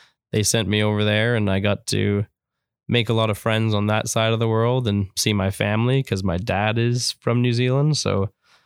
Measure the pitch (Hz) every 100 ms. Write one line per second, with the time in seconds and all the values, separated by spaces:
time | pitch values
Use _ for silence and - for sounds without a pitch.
0 | - _ _ 110 101 117 95 104 107 104
1 | 104 107 117 117 101 95 104 101 - 101
2 | 101 101 101 _ _ _ _ _ - 120
3 | 110 110 110 104 113 110 110 104 104 107
4 | - 113 113 113 113 110 117 127 117 101
5 | 92 - 110 104 98 - 104 107 120 135
6 | 127 95 95 87 117 95 107 117 120 123
7 | - - 123 120 123 120 127 135 151 143
8 | 101 98 98 _ _ _